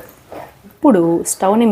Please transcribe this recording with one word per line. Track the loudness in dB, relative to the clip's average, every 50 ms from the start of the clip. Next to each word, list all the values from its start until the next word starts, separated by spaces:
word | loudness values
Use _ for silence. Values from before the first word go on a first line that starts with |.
| -20 -20 -20 -20 -20 -20 -18 -18 -18 -18 -20 -20 _ -20
ఇప్పుడు | -20 _ 2 2 2 4 2 0 0 -2 -4 -6 -6
స్టవ్ని | -4 -2 0 0 2 2 2